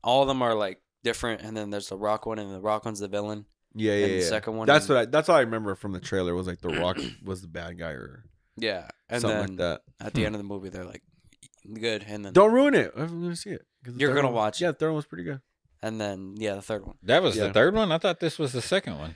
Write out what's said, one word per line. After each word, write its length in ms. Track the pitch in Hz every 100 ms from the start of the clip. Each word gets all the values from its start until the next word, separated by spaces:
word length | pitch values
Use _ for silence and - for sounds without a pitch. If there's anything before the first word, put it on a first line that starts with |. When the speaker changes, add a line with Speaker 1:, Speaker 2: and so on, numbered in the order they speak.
Speaker 1:
all 180 | 117 131
of 60 | 135
them 120 | 131
are, 140 | 120
like, 260 | 110 98 95 _ _
different, 380 | 120 110 120 110
and 120 | 110 110
then 120 | 104
there's 180 | 101 -
the 60 | 98
rock 260 | 104 110 113
one, 120 | 110
and 120 | 98
the 60 | 95
rock 240 | 107 107 113
one's 140 | 101
the 80 | 101
villain. 360 | 101 104 107 104 _ _
Speaker 2:
Yeah, 180 | 110 107
yeah, 100 | 101 101
Speaker 1:
And 60 |
the 40 | 92
Speaker 2:
yeah. 100 | 87
Speaker 1:
second 280 | 107 113 110
one 100 | 110
Speaker 2:
That's 200 | 123 98
Speaker 1:
and 60 |
Speaker 2:
what 80 | 127
I, 20 | 117
that's 220 | 147 160
all 80 | 160
I 40 |
remember 340 | 113 113 104
from 180 | 95 104
the 80 | 90
trailer 340 | - 95 90
was, 120 | 90 92
like, 140 | 87
the 80 | 87
rock 260 | 78 87 76 62
<clears throat> 140 | -
was 180 | 92 92
the 60 | 90
bad 280 | - 85 87
guy 120 | 82
or 340 | 65 53 - - _ _ -
Speaker 1:
Yeah, 320 | 110 92 - - -
and 100 | 120
Speaker 2:
something 180 | 113 107
Speaker 1:
then 100 | 98
Speaker 2:
like 80 | 90
that. 220 | 87 - - - 110
Speaker 1:
at 80 |
the 60 | 127
Speaker 3:
Hmm. 40 | 107
Speaker 1:
end 80 | 107
of 20 |
the 60 | 101
movie, 200 | 101 95
they're 140 | 92 90
like, 160 | - _ _ _ _ - _ 95
"Good," 300 | 110 113 107 104
and 160 | 104
then 80 | 101
Speaker 2:
Don't 200 | 180 214
ruin 220 | 247 285
it. 180 | 214 95 -
I'm 240 | 160 170
gonna 140 | 175 170
see 140 | 208
it, 160 | 143 - _
'cause 100 | 123
the 60 | 123
Speaker 1:
You're 100 | 143
Speaker 2:
third 60 | 143
Speaker 1:
gonna 120 | 135
Speaker 2:
one, 60 | 117
Speaker 1:
watch 240 | 107 -
Speaker 2:
yeah, 80 | 175
Speaker 1:
it. 40 |
Speaker 2:
the 60 | -
third 100 | 160
one 60 | 151
was 100 | -
pretty 180 | 175
good. 160 | 165 139 - _ _ _
Speaker 1:
And 180 | 110 110
then, 340 | 104 95 95 104
yeah, 160 | 107
the 80 | 98
third 240 | - 107 -
one. 100 | -
Speaker 3:
That 200 | 92 151
was 140 | 170 110
Speaker 2:
Yeah. 120 | 98
Speaker 3:
the 40 |
third 220 | 104 156
one? 180 | 220 202
I 60 | 165
thought 200 | 196 170
this 180 | 165 -
was 140 | 139
the 100 | 123
second 360 | - 190 - 76
one. 160 | 80